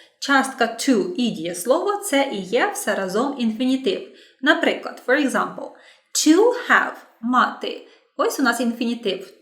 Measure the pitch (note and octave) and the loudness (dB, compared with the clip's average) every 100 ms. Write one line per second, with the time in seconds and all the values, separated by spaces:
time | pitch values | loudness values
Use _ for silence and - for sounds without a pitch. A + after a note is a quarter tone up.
0 | - _ - C4+ - - A3+ - - A3+ | -20 _ 0 2 2 0 -2 0 2 2
1 | F3+ - A#3 E3+ E3 F3 A#3 D#4 G4 G4+ | 2 -2 -2 -2 -6 -4 0 0 0 -2
2 | - C#4 - G#3 F3+ A#3 F#4+ - - G3 | 0 0 0 -2 -2 0 0 -2 -4 -2
3 | F#3+ G3+ C#4+ C#4 A3+ A3 B3+ C4 G#3 - | -2 -2 -2 -2 -2 0 0 0 0 -4
4 | - - - _ C4+ D#4+ C4+ - - - | -6 -18 -20 _ 0 2 2 -2 -6 -8
5 | - C#4 C4+ G#3+ F#3 F3+ - - - _ | 0 2 2 0 -4 -6 -14 -16 -20 _
6 | _ - D4 E4 A#4 A#4+ - A3 - - | _ 0 4 6 6 2 2 2 2 -4
7 | - _ A#3 B3 - - - - - _ | -18 _ 0 2 2 -2 -8 -10 -14 _
8 | _ - A4 - B3+ A#3 A#3+ A#3 A#3 A#3 | _ -2 -2 2 0 2 -2 -2 -4 -2
9 | G3+ - - - | -4 -4 -8 -10